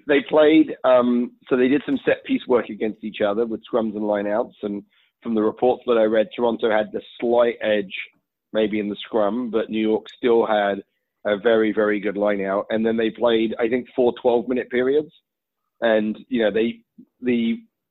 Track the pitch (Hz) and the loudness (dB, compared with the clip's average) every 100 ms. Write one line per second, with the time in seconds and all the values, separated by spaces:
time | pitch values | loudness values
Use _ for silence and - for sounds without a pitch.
0 | - 139 - 151 151 160 143 - 127 127 | 2 0 2 4 6 6 4 0 2 4
1 | 123 120 120 - - 131 127 143 - 135 | 4 0 -2 -8 -4 0 2 0 0 -2
2 | - 131 - 131 - 123 - 104 113 101 | 0 -2 -2 -4 0 0 0 -6 -6 -6
3 | 110 104 104 104 117 110 - 123 110 104 | -10 -4 -2 -2 -4 -6 -4 -4 -2 -4
4 | 104 104 101 104 123 - 104 101 101 _ | -2 -2 -2 -2 -4 -8 -10 -10 -12 _
5 | _ _ 120 110 107 107 127 117 - 117 | _ _ -6 -2 -2 0 0 0 0 2
6 | 110 113 104 - 120 110 117 107 104 104 | 2 2 0 -2 -2 0 0 0 -2 -6
7 | - - 123 120 120 113 107 107 95 - | -12 -6 0 2 2 0 -2 -2 -2 -10
8 | - _ _ _ _ 110 110 107 101 101 | -14 _ _ _ _ -2 -2 -2 -6 -8
9 | - 117 101 113 123 110 - 110 107 110 | -6 -2 0 -2 -4 -4 -4 -2 0 -2
10 | - - 127 117 107 107 101 98 - _ | -4 -4 0 2 2 0 0 -2 -8 _
11 | _ _ 104 104 113 113 110 104 104 104 | _ _ -4 -2 2 2 2 2 0 0
12 | 104 98 104 104 95 101 - 110 113 113 | -4 -2 -2 -2 -2 -4 -2 -2 -2 0
13 | 113 107 120 113 113 113 117 127 120 - | -2 -2 0 2 0 -2 -2 -2 -4 0
14 | 123 117 127 120 117 127 110 123 127 143 | 0 0 0 0 0 -4 -4 -2 0 0
15 | 151 _ _ _ _ _ _ _ 117 110 | -2 _ _ _ _ _ _ _ 0 2
16 | 107 107 - 123 110 104 117 113 _ - | 0 -6 -6 -2 0 0 -2 -4 _ -20
17 | - _ 123 120 117 117 - _ _ | -20 _ -2 -2 0 -4 -8 _ _